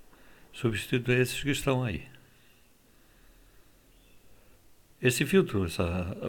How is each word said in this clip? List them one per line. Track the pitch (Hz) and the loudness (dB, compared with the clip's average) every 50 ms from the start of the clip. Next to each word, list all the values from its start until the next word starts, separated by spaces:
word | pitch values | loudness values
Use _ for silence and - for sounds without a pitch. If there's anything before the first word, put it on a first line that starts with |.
| - - - - - - - - - - | -20 -20 -20 -20 -20 -20 -20 -20 -20 -20
substituir | - - - 117 107 98 - - - 123 117 123 123 123 | -8 -4 -2 -2 -2 -2 -4 -2 -2 -2 0 2 2 2
esses | 127 123 - - - | 2 2 -2 -4 -2
que | 139 | -2
estão | 139 - - 135 131 127 127 | -2 0 0 0 0 0 0
aí. | 110 113 127 - - - - - - - _ _ _ _ _ _ _ _ _ _ _ _ _ _ - - - - - - - - - - - - - - _ _ - - - - - - - - - - - - - - - - - - - - - - - - | -2 -4 -6 -8 -12 -20 -20 -20 -20 -20 _ _ _ _ _ _ _ _ _ _ _ _ _ _ -20 -20 -20 -20 -20 -20 -20 -20 -20 -20 -20 -20 -20 -20 _ _ -20 -20 -20 -20 -20 -20 -20 -20 -20 -20 -20 -20 -20 -20 -20 -20 -20 -20 -20 -20 -20 -6 -2 0
Esse | 127 123 - 151 | 2 2 2 2
filtro, | 135 - 190 170 - - 98 92 | 4 4 4 4 4 2 0 0
essa, | 82 - - 95 85 90 90 90 92 - - - | 0 0 -2 -2 0 0 -2 -4 -4 -6 -6 -6